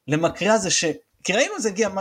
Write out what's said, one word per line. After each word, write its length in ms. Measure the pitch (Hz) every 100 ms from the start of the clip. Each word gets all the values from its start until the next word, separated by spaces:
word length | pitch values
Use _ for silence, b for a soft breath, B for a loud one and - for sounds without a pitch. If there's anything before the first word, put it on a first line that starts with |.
| -
למקרה 460 | 156 165 - 190
הזה 160 | 220 180
ש-, 160 | - 170 151 - _
כי 100 | -
ראינו 260 | 202 359 392
זה 100 | 220
הגיע, 200 | 190 208 190